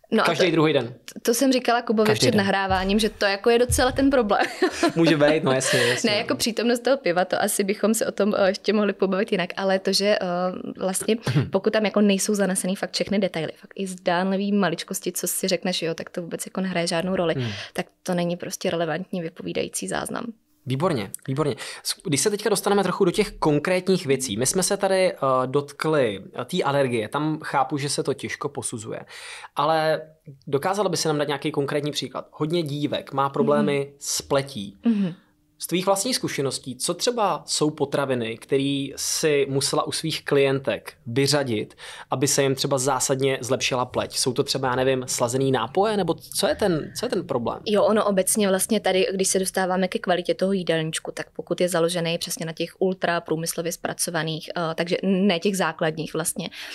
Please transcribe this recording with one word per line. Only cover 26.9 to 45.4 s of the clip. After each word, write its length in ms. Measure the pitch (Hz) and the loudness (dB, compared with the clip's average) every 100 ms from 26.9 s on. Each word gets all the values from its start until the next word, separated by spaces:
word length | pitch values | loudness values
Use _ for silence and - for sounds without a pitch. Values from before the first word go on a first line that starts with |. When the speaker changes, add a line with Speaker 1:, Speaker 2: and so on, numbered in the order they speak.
| 117 104 | 0 -2
Speaker 2:
tam 300 | 143 156 151 | -2 -2 -4
chápu, 340 | - 147 143 151 | -2 -2 0 -2
že 100 | 143 | -2
se 140 | - | -2
to 120 | 151 | -2
těžko 340 | 131 110 - 147 | -4 -6 -6 -8
posuzuje, 520 | - - 117 110 - - - - - - - | -6 -8 -8 -8 -10 -12 -16 -16 -16 -10 -2
ale 440 | 147 160 156 156 - _ - 135 - | 2 2 2 0 -4 _ -20 -18 -4
dokázala 420 | 139 185 196 190 | -2 0 0 0
by 80 | 156 | 0
se 120 | 160 | 0
nám 100 | 147 | 0
dát 100 | 147 | 0
nějaký 220 | 143 156 | -2 -2
konkrétní 380 | 143 139 151 147 | -2 -2 -2 -4
příklad? 340 | 143 131 - - | -6 -8 -8 -10
Hodně 300 | - 156 175 | -4 -2 0
dívek 500 | 156 147 143 101 - | -2 -2 -2 -4 -4
má 160 | 135 139 | -2 0
problémy 500 | 135 143 147 147 143 139 | 2 2 4 2 0 -4
Speaker 1:
Mhm. 60 | - | -8
Speaker 2:
s 240 | - - | -6 -6
pletí. 540 | - 139 135 113 98 - | 0 0 0 -6 -10 -2
Speaker 1:
Mhm. 280 | 233 214 190 170 _ _ _ - | 2 2 0 -4 _ _ _ -14
Speaker 2:
Z 60 | - | -4
tvých 200 | 175 185 | 0 2
vlastních 300 | 196 247 - | 2 0 -2
zkušeností, 600 | - - 139 127 - 123 | -2 -2 -2 -4 -8 -6
co 180 | - | -4
třeba 480 | 175 - 240 202 151 - | -2 -2 0 0 -2 -4
jsou 240 | - 151 | 0 0
potraviny, 680 | 151 139 143 135 123 113 113 | 0 -2 0 0 -2 -2 -8
který 560 | - 139 139 139 135 - | -2 0 2 -2 -4 -6
si 500 | - - 160 143 139 | -4 0 2 4 2
musela 360 | 135 139 156 147 | 0 0 0 0
u 60 | |
svých 320 | - 165 - | -2 -4 -4
klientek 680 | - 143 139 135 135 98 - - - | 0 4 4 2 0 -4 -6 -16 -4
vyřadit, 680 | 117 139 147 131 107 - - - - - | 0 2 2 0 -2 -4 -10 -18 -16 -6
aby 180 | 127 143 | -2 0
se 140 | - | 2
jim 120 | 139 | 2
třeba 240 | 135 143 139 | 2 0 0
zásadně 600 | 131 127 - 135 135 131 | 2 0 0 2 0 0
zlepšila 440 | 117 127 - 127 | 0 -2 0 -2
pleť? 320 | 127 117 104 - | -2 -2 -4 -2
Jsou 160 | - | -2
to 100 | 123 | 0
třeba, 260 | 135 143 131 | 0 -2 0
já 80 | 123 | 2
nevím, 280 | 131 131 127 | 2 2 0
slazený 460 | - 120 131 | -2 0 2